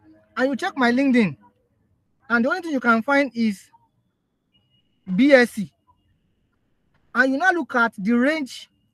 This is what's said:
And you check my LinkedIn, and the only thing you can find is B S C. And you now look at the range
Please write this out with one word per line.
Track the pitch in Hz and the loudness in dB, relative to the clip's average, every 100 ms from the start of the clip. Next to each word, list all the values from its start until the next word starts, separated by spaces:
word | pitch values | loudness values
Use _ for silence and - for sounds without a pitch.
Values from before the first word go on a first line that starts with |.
| _ _ _ - | _ _ _ -4
And | 262 | -2
you | 269 | -2
check | 370 311 | -6 -2
my | 240 | 0
LinkedIn, | 247 277 247 190 135 _ _ _ _ _ _ _ _ - | 2 2 2 2 -2 _ _ _ _ _ _ _ _ -4
and | 233 247 | -2 0
the | |
only | 370 | -4
thing | 339 | -6
you | 269 | -4
can | 240 226 | 0 0
find | 220 277 277 | 2 0 0
is | 233 220 190 - _ _ _ _ _ _ _ _ _ _ _ _ _ - 185 | -2 -4 -4 -12 _ _ _ _ _ _ _ _ _ _ _ _ _ -6 0
B | 277 | 6
S | 269 208 | 6 4
C. | - 165 _ _ _ _ _ _ _ _ _ _ _ _ _ _ 233 | -2 -12 _ _ _ _ _ _ _ _ _ _ _ _ _ _ -2
And | 269 | 0
you | 269 | 0
now | 370 | 0
look | 349 269 247 | -2 -2 -2
at | 233 - | -2 -2
the | 190 | -2
range | 240 262 320 262 - - _ _ | 0 0 -2 -6 -14 -20 _ _